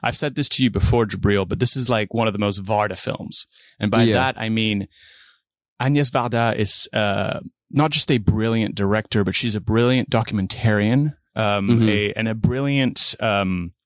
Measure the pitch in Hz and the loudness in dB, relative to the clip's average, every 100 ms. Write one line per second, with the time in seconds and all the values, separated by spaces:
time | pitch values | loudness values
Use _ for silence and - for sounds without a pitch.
0 | 120 123 151 135 143 - 127 98 - 120 | -4 -2 -4 -4 -2 0 0 2 2 2
1 | 110 95 101 101 92 90 123 135 120 117 | 2 0 0 2 0 -2 -2 -2 -2 -2
2 | 104 113 113 101 104 95 98 107 104 92 | 0 -2 -2 0 -2 -2 -2 -2 -2 -4
3 | - - - - - - - _ 104 113 | -6 -8 -8 -8 -10 -14 -20 _ 0 2
4 | 113 104 131 127 113 110 110 101 98 _ | 2 2 0 -2 -4 -2 0 -2 -6 _
5 | - - - _ _ _ _ - 131 143 | -20 -20 -20 _ _ _ _ -4 0 2
6 | 143 139 120 117 117 110 104 - - - | 2 0 0 0 0 0 0 0 0 0
7 | 104 98 95 - - - _ 139 156 151 | 0 0 -2 -4 -10 -18 _ 0 0 0
8 | - 131 98 110 110 113 107 - 98 107 | 0 2 2 0 0 0 0 0 0 0
9 | 107 110 95 95 120 107 - 110 120 127 | 0 0 0 0 -2 -2 0 2 4 2
10 | - 113 113 107 92 - 117 107 104 127 | 0 -2 0 -2 -4 0 2 4 4 2
11 | 147 - _ - 107 101 98 117 110 104 | 2 -2 _ -2 0 0 2 2 4 2
12 | 104 - 110 110 107 127 139 139 127 - | 0 -2 -4 0 0 0 0 0 0 0
13 | - - 110 101 95 92 87 - | -2 0 0 0 0 -2 -6 -12